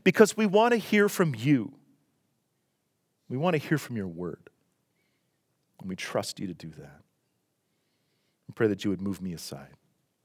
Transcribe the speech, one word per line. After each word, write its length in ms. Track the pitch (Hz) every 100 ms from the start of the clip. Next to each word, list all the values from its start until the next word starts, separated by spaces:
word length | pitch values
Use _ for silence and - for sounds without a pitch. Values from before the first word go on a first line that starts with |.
because 340 | 185 - 208 -
we 100 | 214
want 260 | 202 233
to 60 | 233
hear 300 | - 208 202
from 260 | - 170
you. 400 | 113 127 139 104 - _ _ _ _ _ _ _ _ _ _ _ _ _ _ -
We 120 | 127
want 160 | 175
to 40 | 160
hear 200 | - 151
from 180 | - 117
your 100 | 95
word. 440 | 82 87 - - _ _ _ _ _ _ _ _ _ _ _ _ -
And 80 | 95
we 80 | 92
trust 420 | - 113 104 -
you 80 | 95
to 60 |
do 160 | 82 80 76
that. 220 | 71 73 _ _ _ _ _ _ _ _ _ _ _ _ _ _ -
We 60 |
pray 140 | - 113
that 180 | 98
you 60 | 104
would 100 | 90
move 220 | 98 87
me 100 | 92
aside 440 | 80 - - - _ _ _ _ _